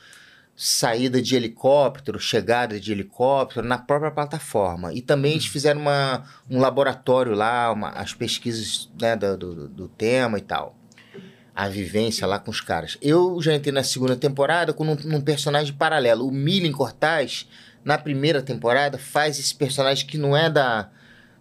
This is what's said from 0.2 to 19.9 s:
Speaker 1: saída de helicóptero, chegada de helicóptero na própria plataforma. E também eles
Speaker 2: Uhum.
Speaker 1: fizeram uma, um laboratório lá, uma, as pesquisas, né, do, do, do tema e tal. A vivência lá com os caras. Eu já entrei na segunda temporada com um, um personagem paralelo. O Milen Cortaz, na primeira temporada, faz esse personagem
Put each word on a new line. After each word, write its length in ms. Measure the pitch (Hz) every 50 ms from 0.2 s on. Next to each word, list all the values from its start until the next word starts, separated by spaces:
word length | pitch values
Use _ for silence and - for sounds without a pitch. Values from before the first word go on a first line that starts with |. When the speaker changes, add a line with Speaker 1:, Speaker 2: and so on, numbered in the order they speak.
| - - - - _ _ _ -
Speaker 1:
saída 640 | - - - - 147 127 113 123 127 131 123 127
de 140 | 120 104 127
helicóptero, 840 | 123 120 113 - - - 131 139 147 139 120 - - - - 101 101
chegada 600 | - - - 113 95 98 117 120 123 113 104 104
de 120 | 95 104
helicóptero 720 | 107 98 98 98 - - 123 131 139 135 131 - - 120 110
na 120 | 120 123 120
própria 340 | - - 143 147 156 151
plataforma. 800 | 143 147 147 143 160 156 - - - 110 98 90 87 87 87 85 85
E 80 | 123
também 320 | 123 - 147 139 139 147 156
eles 120 | 160 -
Speaker 2:
Uhum. 60 | -
Speaker 1:
fizeram 300 | - 147 135 151 147 147
uma, 420 | 151 143 143 143 139 135 131 120 - - - - _ -
um 100 | 127 127
laboratório 720 | 135 131 120 135 139 135 127 - - 135 127 131 127 120 104
lá, 380 | 101 107 113 123 120 120 117
uma, 180 | 107 107 101 73
as 240 | - - 101 - -
pesquisas, 760 | - 120 113 - - - 120 113 113 107 - - - - - - 80
né, 160 | 117 117 113
do, 220 | 107 101 98 95 87
do, 300 | 92 90 87 80 73 71
do 180 | 67 - 92 80
tema 480 | - - 107 113 127 131 127 117 107 98
e 40 |
tal. 340 | 95 - 87 71 71 - - _ - - - - - - - - - - - - - - -
A 160 | 90 98 101
vivência 580 | 95 104 95 85 92 107 113 113 110 - 104 92
lá 120 | 101 101
com 120 | - 120
os 80 | 107 -
caras. 380 | - - 92 82 80 82 - -
Eu 400 | - 143 156 175 180 185 180 170
já 120 | 147 160 151
entrei 160 | 143 143 147 135
na 100 | 139 127
segunda 320 | - - 135 127 127 127 123
temporada 560 | 156 143 135 139 139 143 165 175 170 156 151
com 120 | - 156
um, 60 | 156 156 143 143 156 156
um 60 | 147
personagem 520 | 143 156 147 143 143 151 143 147 151 139 139
paralelo. 540 | 139 160 156 160 147 127 117 113 110 127 135
O 40 |
Milen 400 | 131 139 139 160 190 196 170 156 139
Cortaz, 720 | 135 131 117 - - 151 156 165 156 131 - - - - - - - - - - - -
na 120 | 139 147 151
primeira 440 | 147 151 139 135 139 156 160 139
temporada, 560 | 131 139 123 113 113 117 120 139 143 143 - -
faz 420 | - - - 147 151 151 143 143
esse 160 | 135 - -
personagem 500 | - 147 127 131 139 135 135